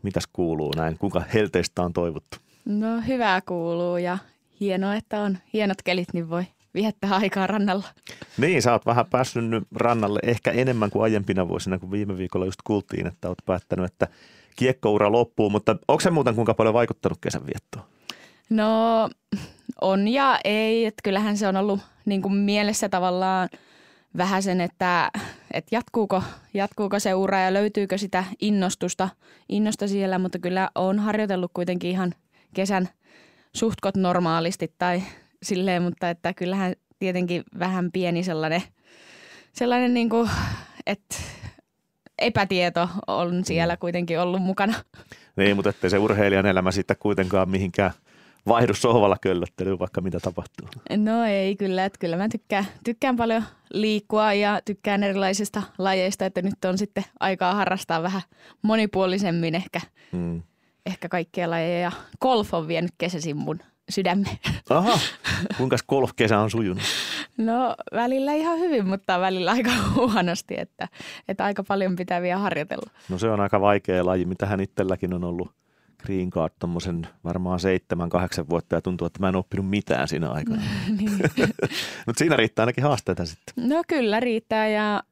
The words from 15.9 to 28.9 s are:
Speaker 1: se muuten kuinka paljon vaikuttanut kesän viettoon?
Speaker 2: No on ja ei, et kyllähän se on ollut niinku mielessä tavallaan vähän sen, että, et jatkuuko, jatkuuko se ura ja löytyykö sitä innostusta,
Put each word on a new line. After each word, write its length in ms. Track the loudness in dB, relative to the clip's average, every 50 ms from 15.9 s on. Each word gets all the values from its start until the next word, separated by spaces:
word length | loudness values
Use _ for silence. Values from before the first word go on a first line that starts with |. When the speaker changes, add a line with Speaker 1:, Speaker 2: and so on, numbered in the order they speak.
| 2 4
Speaker 1:
se 100 | 4 2
muuten 240 | 2 4 2 2 2
kuinka 200 | 2 2 0 2
paljon 200 | 4 4 4 4
vaikuttanut 440 | 4 2 2 -2 _ -2 -4 -4 -2
kesän 260 | -6 -6 -6 -6 -6
viettoon? 380 | -8 -10 -10 _ _ -18 -18 -18 _ _ _ _ -20 -20 -20 -20 -20 _ _ _ _
Speaker 2:
No 580 | 0 2 2 2 2 2 2 4 4 2 2 0 -4 _ _ _ -8 -8 -8 -12 -18 _ _ -16 -8 -2
on 280 | 0 2 4 4 2 2
ja 300 | 2 4 4 4 4 2 2
ei, 420 | 0 0 2 2 2 2 2 0
et 80 | -2 -4 -4 -2
kyllähän 320 | 0 0 2 2 0 0
se 120 | 0 0 0
on 80 | 2
ollut 240 | 2 2 0 0 -2 -4 -10 _ _ _
niinku 240 | -2 0 0 0 0
mielessä 600 | 0 2 2 2 2 2 2 0 0 -2 -2 0
tavallaan 600 | 0 2 2 2 2 2 2 2 2 0 0 -2 -6 -14 _ _ -20 -20 -20 -20 _ _ _ _ -4
vähän 260 | -2 0 2 2 0
sen, 180 | 0 0 0 0
että, 500 | 0 -2 _ _ 0 2 2 2 2 0 -2 -6 -10 -10 -14 -18 -16 -6
et 140 | -6 -6 -4 -2
jatkuuko, 520 | -4 -4 -4 -2 -2 -2 0 2 0 -2 -2 -4 -12 -16 -20 _ -4
jatkuuko 440 | -4 -2 -2 -2 -4 -2 -2 -2 0
se 160 | 0 0 2
ura 260 | 2 2 2 2 2
ja 120 | 2 4
löytyykö 460 | 4 2 2 2 0 -2 -2 0 -2 -4
sitä 260 | -4 -2 -2 -2 -2 -2 -6 -4
innostusta, 680 | 0 0 2 2 2 0 -2 _ -4 -6